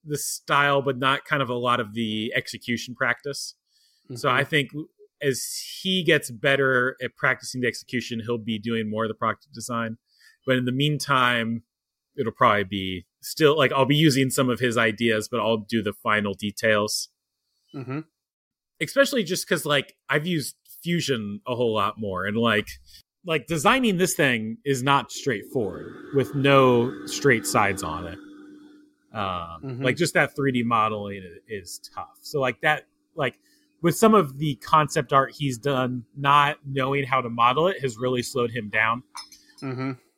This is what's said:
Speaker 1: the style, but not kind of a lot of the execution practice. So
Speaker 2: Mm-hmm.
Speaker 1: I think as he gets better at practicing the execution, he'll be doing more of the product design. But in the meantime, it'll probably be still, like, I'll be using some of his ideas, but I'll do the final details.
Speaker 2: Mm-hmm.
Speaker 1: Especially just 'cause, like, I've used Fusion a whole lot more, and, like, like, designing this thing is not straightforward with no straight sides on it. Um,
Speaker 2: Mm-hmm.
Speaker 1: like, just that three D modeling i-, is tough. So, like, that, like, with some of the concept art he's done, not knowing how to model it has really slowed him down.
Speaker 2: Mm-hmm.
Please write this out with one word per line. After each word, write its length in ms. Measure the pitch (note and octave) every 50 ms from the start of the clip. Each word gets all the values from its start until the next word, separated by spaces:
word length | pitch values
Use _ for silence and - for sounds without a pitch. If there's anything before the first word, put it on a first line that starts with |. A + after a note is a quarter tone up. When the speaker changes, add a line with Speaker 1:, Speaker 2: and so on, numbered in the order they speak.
| _
Speaker 1:
the 140 | D3+ D3
style, 640 | C#3+ - - - - _ - D#3 C#3+ C#3+ C#3+ C#3+ C#3
but 160 | B2+ C#3 C3
not 280 | B2 C3+ C3 C#3 C#3 -
kind 160 | - D#3 C#3+
of 80 | C3+ A#2
a 60 | B2
lot 240 | B2 A#2+ B2 A#2+ A#2+
of 140 | A#2 G#2 G#2
the 380 | A#2 A#2 G#2+ G#2+ G#2+ G#2+ A#2+ B2
execution 600 | C3 - - - A2 - - A#2+ A2+ - - A#2+
practice. 600 | - C3 A#2+ A#2+ - - C#3+ C#3 - - - - _ _ _ _ _ _ _ _ _ _ _ C3
So 120 | A#2 - C#3
Speaker 2:
Mm-hmm. 80 | B2
Speaker 1:
I 60 | C3 C#3+
think 280 | - D#3+ D3 C3+ A#2 - D3 D#3 - _ _ - _ _ _
as 220 | D3 C#3+ B2+ - - - - - - - - -
he 220 | - F#3+ F#3 F#3 E3+
gets 280 | D#3+ D#3+ D3 - -
better 640 | B2 G#2 - C#3+ C#3 C3+ C#3 C3 C3 B2+ B2 C3 - _ B2+
at 120 | A#2+ _
practicing 460 | _ - C3+ B2+ - - - - B2+
the 60 | B2
execution, 540 | A#2 A2 - - - C3 A#2+ - - A#2+ A2+
he'll 160 | G#2 A#2 A#2+
be 200 | A#2 G#2+ A#2 A2
doing 320 | G#2 G#2 A#2 A#2 A2+ A2 G#2+
more 140 | G#2+ A2 A2+
of 60 | G#2+
the 40 | G#2+
product 320 | _ A#2+ A2 G#2+ _ _ _ -
design. 440 | A#2 A2 - A#2+ A#2 A#2 A2+ A2+ _ _ _ _ _ _ - _ _ _
But 100 | C3 C3
in 100 | B2+ B2
the 60 | B2
meantime, 920 | B2 C3 C#3+ D3+ D3+ C3+ - - C#3+ C3 B2+ B2 B2 A#2 A2+ A2+ A#2 A#2 _ _ _ _ _ _ _ _ _ _ _
it'll 140 | - B2 A2+
probably 320 | - _ B2+ A#2 G#2 G#2 G2+
be 420 | F#2 G2+ G2 F#2+ F#2+ F#2 F#2 - _ _ _
still, 360 | - - - - D#3 C#3+ D3
like, 140 | D#3 C#3 B2+ D3
I'll 120 | C#3 C3+
be 120 | A#2 D3
using 320 | D3 D#3+ D#3 B2 C3+ C3+ C3
some 200 | - - C3+ B2+
of 100 | A#2+ G#2+
his 180 | B2+ B2 A2
ideas, 500 | A#2+ A2+ A2+ G#2 - A#2 A#2 A2 G#2+ G#2+ -
but 120 | A#2+ A#2
I'll 160 | G#2+ A2 A#2
do 260 | G#2+ G#2 - A#2 A2+ F#2+
the 100 | G#2 G2
final 400 | - - A#2 G#2+ G#2+ G#2 G2+ G2
details. 760 | - - G#2 G#2 - - A2 G#2+ G#2 G#2 G#2+ - - - _ _ _ _ _ _ _ _ _ _ _ _ _ -
Speaker 2:
Mm-hmm. 240 | C#3+ B2 B2+ C3 D3+ D#3 _ _ _ _ _ _ _ _ _ _ _ _ _ _ _
Speaker 1:
Especially 420 | D#3+ D3 - C4+ C#4 - C#4+ B3 G3
just 240 | D3+ F#3 F3+ -
'cause, 180 | - F#3+ D#3 -
like, 300 | D3+ D3 C3+ C3+ - _ _ _
I've 180 | - C#3 D3+ D3
used 300 | F3+ F3+ D#3 A#2+ - - _ _ _ - -
Fusion 600 | - E3+ E3+ E3+ C#3 C3+ C3+ A2+ G#2+ G2+ G2+ G#2 _
a 100 | B2 B2
whole 180 | A2+ B2 A#2 A2
lot 260 | G#2+ G2 G#2 - G#2+
more, 260 | A2 G2+ F#2 F2+ F#2
and, 120 | G2+ G#2
like, 320 | A2+ A#2 A#2 G#2+ G#2+ G#2+ - - - _ - - - _ _ _ _ _
like, 200 | F3 D#3+ D#3 -
designing 500 | - E3 D#3 C#3 G#3 B3 C4+ B3+ A3+ F#3+
this 180 | E3 F#3 F#3 -
thing 420 | - D#3 C3+ B2 A2+ A2 A2 A2+ - _
is 180 | C#3+ C#3 B2
not 300 | B2 C#3+ C#3 C#3 B2+ -
straightforward 840 | - - - C#3 A#2+ G2 - - - C#3 A2 F#2 E2+ - - - - - - - -
with 180 | C#3 B2+ - -
no 720 | C#3 C3+ C#3 C#3 C3+ C3 B2+ B2 A#2+ A#2+ C3 C#3+ - -
straight 400 | - - - - C#3+ B2 A2 G#2
sides 380 | - - A#2+ G#2 G2 G2 F#2 F2+
on 240 | E2 D#2 E2 F2
it. 100 | E2 F2 - - - - - - - - - - - - - _ _ _ _ _ _ -
Um, 480 | A2 G2+ F#2+ F#2 F2 E2+ E2+ E2 E2 -
Speaker 2:
Mm-hmm. 200 | C3+ B2+ B2 C#3
Speaker 1:
like, 140 | B2+ B2+
just 160 | C#3+ E3+ - -
that 220 | F3+ D3 C3 -
three 180 | - C#3 C#3 B2+
D 100 | B2 A#2
modeling 580 | A#2 A#2 A2+ G#2+ A2 G#2+ G#2 G2+ G2+ G2+ G2
i-, 180 | F#2 F2+ E2+ - _ _ A2
is 260 | G2 F2+ - - - - - _
tough. 240 | G#2 F2 - _ _
So, 180 | - - - C#3+
like, 220 | C3 B2+ A#2+ _
that, 260 | - D#3 D3+ C3 - _ _ _ _ _ _
like, 220 | E3 C#3+ B2 - _ _ _ _ _ _ _ _ _
with 140 | - F3 -
some 160 | - A3+ A3 A3
of 240 | G#3 E3+ C3+ C3
the 180 | C#3 D#3 D3+ C3
concept 560 | - - - - D#3 D3+ C#3+ - D#3+ C3 - D3
art 200 | C3+ C3+ A#2 -
he's 200 | - D3 C#3 B2
done, 480 | A2+ - C#3 C#3 B2+ B2+ B2 B2+ B2+ A#2 _ _
not 420 | C#3 C#3 C#3 C#3+ D3 C#3+ C#3+ D3+ _ _
knowing 380 | C#3 C3+ C3+ C3 C3+ C#3 C#3+ C3+
how 160 | B2 C3+ C3
to 80 | B2 A#2
model 380 | A#2 A#2 A#2 B2 B2+ D3 E3
it 140 | F#3 G3 -
has 160 | C3+ C3 A2
really 240 | G#2+ B2+ B2+ B2+ B2 A#2+
slowed 280 | - - B2+ A#2+ A#2
him 180 | A2+ B2 G#2+ G#2
down. 340 | G#2 A2 A2 A2 A#2 B2+ - _ _ - - _ - - _ _ _ -
Speaker 2:
Mm-hmm. 300 | C#3+ C3+ B2+ B2+ C3 C3+ C3 - _ _ _